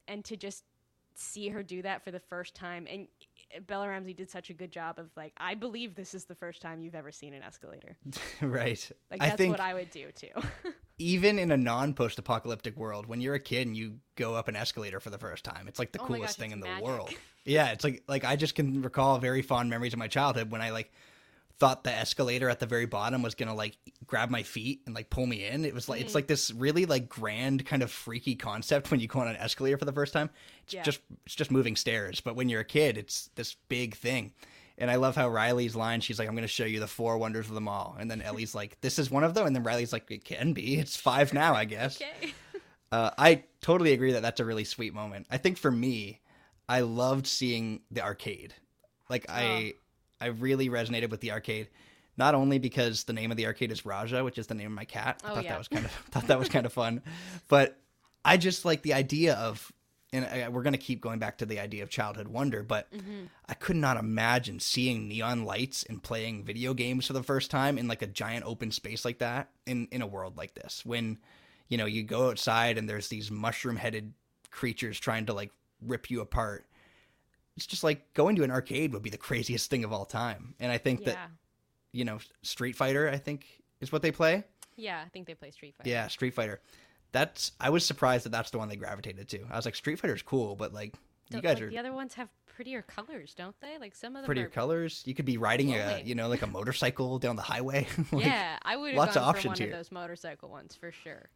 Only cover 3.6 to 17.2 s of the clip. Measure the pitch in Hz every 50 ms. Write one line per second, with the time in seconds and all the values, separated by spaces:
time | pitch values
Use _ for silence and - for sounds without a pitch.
3.6 | 196 208 202 196 202 202 196 190 185 185 180 185 190 185 - 180 - - 175 160
4.6 | 185 170 - 175 165 165 165 - 165 160 - 165 156 151 - - 165 180 208 214
5.6 | 233 247 208 233 240 214 170 202 185 - - 185 - - 175 - 180 170 170 -
6.6 | - 165 165 165 165 170 165 156 139 151 147 - 151 147 139 135 104 95 - -
7.6 | - 76 - - - - - _ - 139 135 - - - - - 147 135 123 123
8.6 | 117 120 113 - - - - _ _ - - 190 143 156 156 190 190 185 - -
9.6 | 185 185 185 185 180 170 - 151 - - - - - - - 233 - - - -
10.6 | - 359 - - _ - _ - 165 175 185 180 190 208 208 202 180 170 147 131
11.6 | 123 120 117 123 139 151 135 - 120 110 - - - - 117 113 - 117 113 104
12.6 | - 117 104 139 110 110 104 104 107 113 117 120 123 135 143 139 139 - 131 123
13.6 | 127 117 110 110 110 110 110 127 _ _ - - 120 113 113 113 113 117 107 104
14.6 | 117 - - 117 104 101 92 98 - 110 101 98 110 95 - - - 117 - 92
15.6 | 98 101 - - 123 - - - 240 - 123 117 107 107 104 - 113 107 107 101
16.6 | 95 90 - - 110 127 127 113 92 - - -